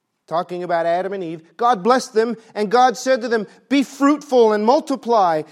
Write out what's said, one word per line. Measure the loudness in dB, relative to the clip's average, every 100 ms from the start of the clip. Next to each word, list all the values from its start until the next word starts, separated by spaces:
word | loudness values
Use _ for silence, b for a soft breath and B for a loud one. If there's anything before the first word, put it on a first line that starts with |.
| _ _ -8
talking | -6 -6 -8
about | -4 -2 -2
Adam | -2 -4
and | -8
Eve, | -10 -12 _ -4
"God | 0 0
blessed | 2 2 2
them, | -2 -2 -4 B -6
and | 0
God | 4 2 2
said | -2 -2
to | 0
them, | -4 -4 B -2
'Be | -2
fruitful | -2 0 0 0 0 2 4
and | 2 2
multiply | 0 0 -8 -2 0 2 0 -6